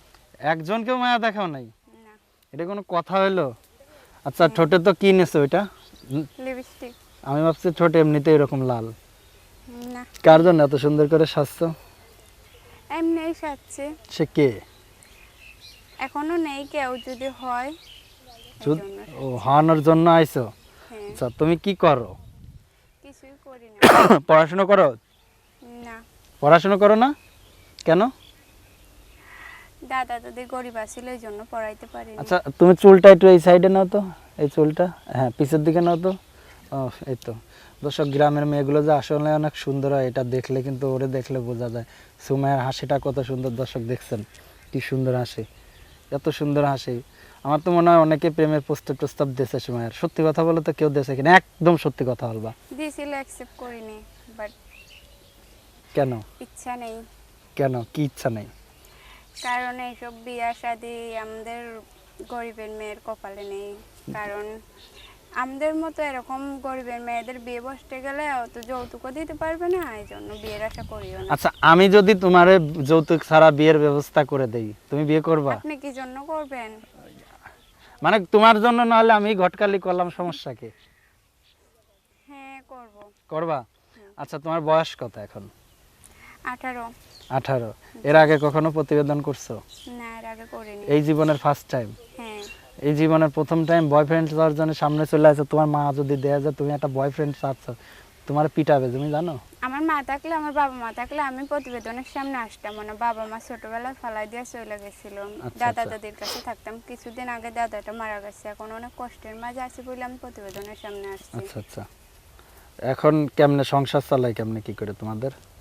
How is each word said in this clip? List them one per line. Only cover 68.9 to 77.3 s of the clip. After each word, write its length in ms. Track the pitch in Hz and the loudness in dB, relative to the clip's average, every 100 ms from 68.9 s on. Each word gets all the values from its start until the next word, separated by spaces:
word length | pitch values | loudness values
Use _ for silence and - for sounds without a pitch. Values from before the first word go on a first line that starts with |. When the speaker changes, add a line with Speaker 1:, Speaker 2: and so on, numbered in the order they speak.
| 240 262 | -14 -14
Speaker 2:
দিতে 220 | 269 320 | -12 -12
পারবে 340 | 302 320 330 349 | -8 -8 -6 -4
না, 280 | 370 302 214 | -4 -6 -12
এই 80 | 208 | -16
জন্য 240 | 208 208 | -16 -16
বিয়ের 300 | 208 214 208 | -14 -12 -10
আশা 200 | 220 233 | -10 -10
করিও 360 | 220 214 190 185 | -14 -14 -12 -12
না। 140 | 190 | -6
Speaker 1:
আচ্ছা, 180 | 147 156 - | -2 -2 2
আমি 280 | 151 170 196 | 6 8 8
যদি 240 | 208 190 190 | 8 6 4
তোমারে 440 | 185 180 175 190 | 4 8 8 8
যৌতুক 640 | 147 160 135 160 151 160 | 4 -4 2 4 4 0
ছাড়া 280 | - 156 160 | 4 6 8
বিয়ের 280 | 143 156 156 | 8 6 6
ব্যবস্থা 460 | 147 143 139 156 139 | 4 0 0 0 0
করে 220 | 139 127 | -2 -4
দেই, 260 | 117 107 104 _ | -4 -8 -12 _
তুমি 160 | 143 151 | -4 0
বিয়ে 160 | 156 | 0
করবা? 320 | 160 156 139 | 2 0 0
Speaker 2:
আপনি 240 | 110 302 285 | -4 -8 -12
কি 160 | 277 | -12
জন্য 300 | 254 254 262 | -12 -14 -14
করবেন? 580 | 294 311 285 262 220 220 - - - - - | -10 -10 -10 -14 -14 -18 -20 -20 -20 -20 -20